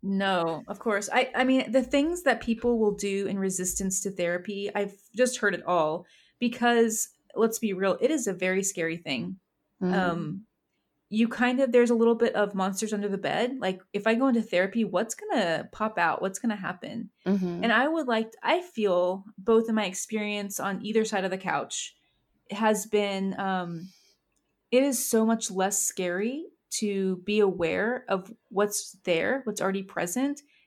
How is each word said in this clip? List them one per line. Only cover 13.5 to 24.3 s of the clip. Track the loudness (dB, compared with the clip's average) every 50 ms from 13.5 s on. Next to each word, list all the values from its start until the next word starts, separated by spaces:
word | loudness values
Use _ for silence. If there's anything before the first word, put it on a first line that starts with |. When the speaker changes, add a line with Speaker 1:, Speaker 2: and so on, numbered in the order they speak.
| -2 -4
Speaker 1:
Like, | -4 -4 -4 -6 -8 _ -8
if | -2 0
I | 2 2
go | 2 4 2
into | 2 2
therapy, | 0 2 2 2 2 2 2 0 0
what's | 0 0 0 -2 -2 -6
gonna | -10 -6 -2 0 0 2 2 0 -2 -4 -6
pop | -6 -4 -4 -2 0 0
out? | 0 2 2 0 -2
What's | -4 -4 -4
gonna | -4 -4 -4
happen? | -4 -6 -8 -8 -8 -10 -10 -10 -10 -10 -12 _ _ -2
Speaker 2:
Mm-hmm. | 0 0 0 0 -2 -2 -2 0
Speaker 1:
And | 2
I | 4 4 4
would | 2 0 0 -2 0
like, | 0 0 -2 -4 -6 -6 0
I | 0 0 0 0
feel | -4 -4 -2 0 2 2 2 2 2 0 -4 -8 -14 -18
both | -6 0 4 4 4 4 2
in | 0
my | 0 0
experience | -2 -4 -6 -8 -6 -4 -4 -2 -2 -4 -4 -6 -6 -6 -6
on | -4 -4 -4 -4 -4
either | 0 2 2 2
side | 2 0 0 0
of | -2
the | -2
couch | -4 -2 -2 -2 -2 -2 -4 -6 -8 -10 -10 -14 _ _ _ _ _ _ _ _ _ _ -10
has | -4 0 2 2 2 2 0
been, | 0 0 0 0 0 -2 -4 -4 -4 -4 -4
um, | -4 -2 -2 -2 -4 -6 -8 -10 -12 -14 -18 _ _ _ _ _ _ _